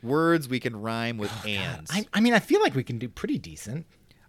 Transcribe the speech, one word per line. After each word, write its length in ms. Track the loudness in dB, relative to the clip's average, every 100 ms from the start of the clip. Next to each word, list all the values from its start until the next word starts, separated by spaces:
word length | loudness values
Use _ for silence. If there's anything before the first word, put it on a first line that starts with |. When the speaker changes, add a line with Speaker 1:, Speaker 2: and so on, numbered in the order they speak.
Speaker 1:
words 480 | 0 2 4 4 2
we 100 | -2
can 160 | -4 -6
rhyme 420 | -4 -2 -2 -2
with 140 | -4
Speaker 2:
Oh, 80 | -6 -4
God. 40 |
Speaker 1:
ands? 420 | -4 -4 -6 -4
Speaker 2:
I, 120 | -4 -2
I 60 | 4
mean, 140 | 6
I 60 | 4
feel 200 | 4 4
like 140 | 4 2
we 80 |
can 140 | -2 -6
do 80 | -8
pretty 300 | -8 -4 -4
decent. 480 | -6 -14 -10 -10 -10 _ _ _